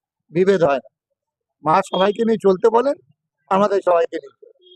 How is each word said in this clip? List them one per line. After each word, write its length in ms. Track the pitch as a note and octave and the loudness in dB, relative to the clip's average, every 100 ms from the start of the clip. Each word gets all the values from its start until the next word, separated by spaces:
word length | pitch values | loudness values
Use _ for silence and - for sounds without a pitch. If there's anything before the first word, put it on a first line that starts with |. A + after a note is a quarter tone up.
| _ _ _ | _ _ _
বিভেদ 300 | D#3 F#3 F#3+ | -2 0 2
হয় 180 | D#3+ C#3 | 0 -2
না। 60 | - _ _ _ _ _ _ _ | -6 _ _ _ _ _ _ _
মা 100 | D3 F3+ F#3+ | -2 0 0
সবাইকে 320 | F#3 F#3+ G#3 | -2 -2 0
নিয়ে 140 | A3+ A3 | -2 0
চলতে 240 | G3 F#3+ A3+ | 0 0 2
বলেন, 280 | A3+ C4 C#4+ _ _ _ _ _ | 0 0 -6 _ _ _ _ _
আমাদের 300 | F#3+ G3+ G3 | -2 0 0
সবাইকে 320 | F3+ E3+ E3+ D#3+ | 0 0 0 -6
নিয়ে 140 | C#3 | -14
চলতে। 180 | _ - _ F4+ | _ -20 _ _